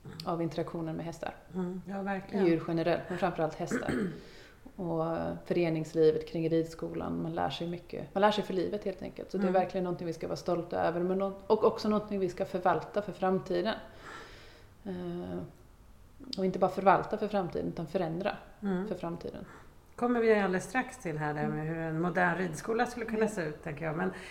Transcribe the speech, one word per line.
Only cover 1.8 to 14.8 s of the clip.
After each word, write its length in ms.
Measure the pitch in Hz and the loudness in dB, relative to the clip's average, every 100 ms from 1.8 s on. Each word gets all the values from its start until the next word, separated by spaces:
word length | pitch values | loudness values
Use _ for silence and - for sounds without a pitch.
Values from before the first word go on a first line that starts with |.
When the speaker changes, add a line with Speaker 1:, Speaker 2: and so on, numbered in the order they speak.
| 180 | -6
Speaker 2:
Ja, 140 | 196 | -6
verkligen. 440 | 196 190 190 202 180 | -2 -4 -2 4 6
Speaker 1:
Djur 160 | 160 170 | 4 2
generellt, 340 | 165 160 - - | 0 2 2 0
men 100 | 180 | 0
framförallt 360 | 180 170 156 | 0 2 -2
hästar. 360 | - 170 254 - 247 185 160 - | -2 -4 -2 0 0 -2 -4 -12
<clears throat> 440 | - - - - - | -18 -20 -20 -16 -8
Och, 300 | 175 165 165 | -2 0 0
eh, 260 | 170 170 170 | 0 -2 -4
föreningslivet 840 | - 175 170 160 160 165 156 156 - | -2 2 4 2 0 6 6 6 0
kring 200 | 170 160 | -2 2
ridskolan, 760 | 165 160 - 165 170 85 170 | 4 2 -4 -6 -4 -4 -2
man 120 | 165 | -2
lär 160 | 170 175 | 0 -2
sig 180 | - 170 | -2 -4
mycket. 460 | 175 - - - | -6 -8 -10 -4
Man 60 | 196 | 4
lär 100 | 208 | 4
sig 140 | 208 | 4
för 100 | - | 0
livet 300 | 190 - 208 | 0 0 -2
helt 180 | 202 190 | -4 -6
enkelt. 280 | 190 - - | -10 -10 -6
Så 80 | 196 | 0
det 60 | |
är 40 | 190 | 4
Speaker 2:
Mm. 120 | 185 | 4
Speaker 1:
verkligen 220 | 180 190 | 4 0
någonting 220 | 180 175 175 | -2 -2 -4
vi 60 | |
ska 140 | 165 175 | -4 -4
vara 100 | 170 | -4
stolta 440 | - 170 170 180 | 0 0 0 0
över, 180 | 170 170 | 0 2
men 180 | 180 185 | 0 2
nå-, 220 | 196 190 - | 0 -2 2
och 180 | 220 | 4
också 240 | 226 226 214 | 6 4 2
någonting 300 | 208 208 202 | 2 0 -2
vi 80 | 180 | -2
ska 160 | - | -2
förvalta 580 | 190 180 180 160 - 208 | -4 0 2 2 0 -4
för 100 | 202 | -4
framtiden. 600 | - 185 190 185 175 208 - - - - - - - - - - - | 0 2 2 2 0 0 -4 -8 -16 -16 -14 -16 -18 -20 -20 -20 -12